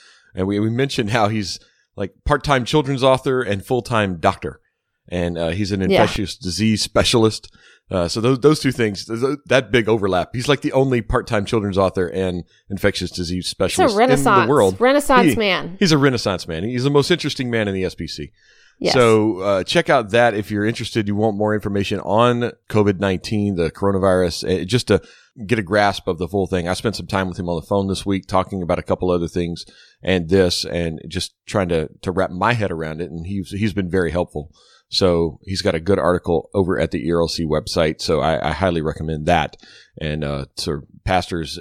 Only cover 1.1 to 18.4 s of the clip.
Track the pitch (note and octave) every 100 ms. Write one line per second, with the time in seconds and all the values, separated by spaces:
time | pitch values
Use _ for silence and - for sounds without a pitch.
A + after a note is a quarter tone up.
1.1 | A#2 G#2 A2 F#2 - _ _ _ - G2
2.1 | _ - D3 D3 C3+ A#2 D#3 C3+ C3+ C3
3.1 | B2+ C#3+ B2+ A2+ G2 - B2 A2+ A2+ G2+
4.1 | E2+ G2 F2+ D2+ - _ _ _ _ -
5.1 | F2 F2 E2+ E2 F#2 G2 G2 F#2+ D3 G#2+
6.1 | - G2 - F2+ E2+ A2 G#2+ - A#2 F2+
7.1 | A#2+ A2 - - _ _ _ - F#2+ F2
8.1 | A#2 A#2 C3+ C#3+ D3+ C3+ B2 A2 F#2+ -
9.1 | A#2 C3 D3 - B2+ G#2 A#2+ G#2 A2+ G2
10.1 | F2+ E2 B2 B2 C#3 D3 C3+ C3+ B2 -
11.1 | B2 - A2 F#2+ A#2 G2+ F#2+ F#2+ F#2+ F2
12.1 | F#2 F#2 F2+ E2+ _ - G2 G2+ - F2+
13.1 | - E2+ F2+ E2 - F#2+ - D4+ G#3 B3+
14.1 | B3 B3+ G3 F3 D3 F#2+ F#2+ B3 C#4+ C#4+
15.1 | B3+ F3 - G#3 E3+ D#3+ F#3 F#3+ D3+ C#3
16.1 | A#2+ G#2+ F#2 - D#2+ G#2 B2 C3+ C#3+ C3+
17.1 | F3 D3 - B2 A#2 G2+ F#2+ F2+ - E2+
18.1 | - D2 _